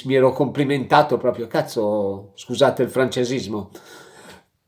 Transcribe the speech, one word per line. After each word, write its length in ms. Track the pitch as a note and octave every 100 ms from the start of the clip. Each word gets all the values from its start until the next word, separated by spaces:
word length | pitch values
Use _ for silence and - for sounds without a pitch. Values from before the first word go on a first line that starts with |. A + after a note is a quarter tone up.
mi 100 | C3
ero 180 | C3+ C3
complimentato 840 | C3 C3 B2+ C3+ C#3 A#2+ D3 - A#2
proprio, 300 | B2 - A#2
cazzo, 880 | D#3+ - A#2+ G#2 G#2 G2 G2 -
scusate 480 | - - A#2+ C3+ -
il 80 | A#2
francesismo, 800 | C3 B2+ B2+ B2 C3 G2+ G#2+ F#2+ - - - - - - - _ _